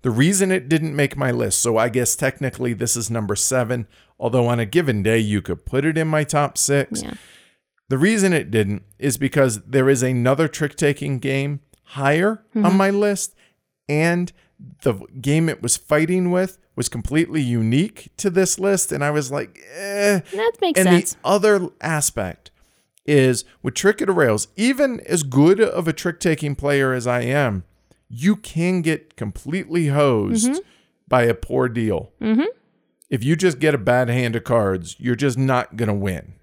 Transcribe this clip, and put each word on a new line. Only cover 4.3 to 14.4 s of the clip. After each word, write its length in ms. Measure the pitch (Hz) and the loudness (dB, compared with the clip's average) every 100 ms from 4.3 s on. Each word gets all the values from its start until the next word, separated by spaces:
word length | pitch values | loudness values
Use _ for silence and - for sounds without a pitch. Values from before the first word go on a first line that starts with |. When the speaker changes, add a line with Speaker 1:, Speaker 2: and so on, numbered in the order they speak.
| 123 120 | 0 2
Speaker 1:
on 100 | 120 | 0
a 80 | 110 | 0
given 360 | 175 151 107 | 0 0 0
day 160 | 98 117 | 2 2
you 220 | 107 104 | 2 -2
could 220 | 87 87 | -2 -8
put 200 | - 127 | -4 -2
it 120 | 151 160 | 0 -2
in 120 | 156 | 0
my 160 | 156 | -2
top 340 | 147 147 143 - | 0 0 -2 -2
six. 440 | - 143 - - | 0 0 0 -6
Speaker 2:
Yeah. 120 | - - - - _ _ _ _ _ | -10 -16 -20 -20 _ _ _ _ _
Speaker 1:
The 100 | 131 | 2
reason 340 | 180 220 190 | 4 4 2
it 180 | 165 95 | 2 0
didn't 320 | 110 98 104 - _ | 0 0 -2 -10 _
is 200 | 139 - | -4 -2
because 420 | 135 156 131 107 | 0 2 2 0
there 240 | - 135 131 | -2 0 2
is 120 | 135 | 2
another 460 | 127 127 123 135 160 | 2 0 0 2 0
trick-taking 680 | - 147 - 147 135 143 131 | -2 -6 -2 -2 -2 -4 -4
game 400 | 135 135 143 147 _ _ | -4 -4 -4 -8 _ _
higher 580 | _ 143 139 156 196 220 _ 220 | _ -4 0 2 0 -2 _ 0
on 60 | |
Speaker 2:
Mm-hmm. 120 | 202 190 | 4 4
Speaker 1:
my 120 | 196 | 2
list, 440 | 202 208 202 - _ _ _ _ _ - | 2 0 -2 -6 _ _ _ _ _ -4
and 440 | 147 165 175 175 _ | 0 2 0 -4 _